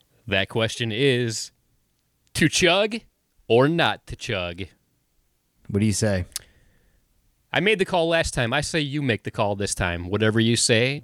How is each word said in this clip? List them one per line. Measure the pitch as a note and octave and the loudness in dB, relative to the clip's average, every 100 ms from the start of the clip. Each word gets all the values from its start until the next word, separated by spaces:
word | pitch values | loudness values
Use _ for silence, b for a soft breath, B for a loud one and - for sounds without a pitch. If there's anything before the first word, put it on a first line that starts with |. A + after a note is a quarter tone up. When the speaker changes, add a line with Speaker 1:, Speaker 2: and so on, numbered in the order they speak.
| _ _ - | _ _ -4
Speaker 1:
That | G2 G2 | -2 0
question | A#2 A2+ - A#2 | 0 -2 -2 -4
is, | G#2+ C#3 B2 A#2+ A2 - _ _ _ _ _ _ _ _ - | 0 2 2 0 -4 -10 _ _ _ _ _ _ _ _ 2
to | E3 | 2
chug | - F3 F#3 A3 A3 - _ _ _ - | 4 2 4 0 -4 -12 _ _ _ 2
or | A#2 C#3 | 4 4
not | E3+ B2+ F#2+ - | 4 0 -2 -8
to | A#2 | -12
chug? | - G2+ F2 F2 F#2+ _ _ _ _ _ _ _ _ _ - | -6 -6 -6 -8 -12 _ _ _ _ _ _ _ _ _ -4
Speaker 2:
What | G2+ | 0
do | G#2+ | 0
you | |
say? | G2 G#2+ F#2+ F2 B B B B B B B B _ _ _ - | 0 0 -2 -4 B B B B B B B B _ _ _ -4
Speaker 1:
I | C3+ | -2
made | F#3 G#3 | 0 0
the | F#3+ | 0
call | F3+ E3 | 0 0
last | E3 D#3+ - | 0 -2 -2
time. | A#2 | -2
I | C#3 | -2
say | D#3 E3 | -2 -4
you | D3 D3 | -4 -4
make | C#3 G#2 | -2 -2
the | - | -4
call | - G#2 G2+ | -4 -2 -2
this | G2+ | -4
time. | - F#2 E2+ F2+ | -2 -2 -4 -2
Whatever | G#2 A2 A2 | 0 2 4
you | A2+ A#2 | 2 2
say | - A2+ B2 D3 | 2 2 0 -4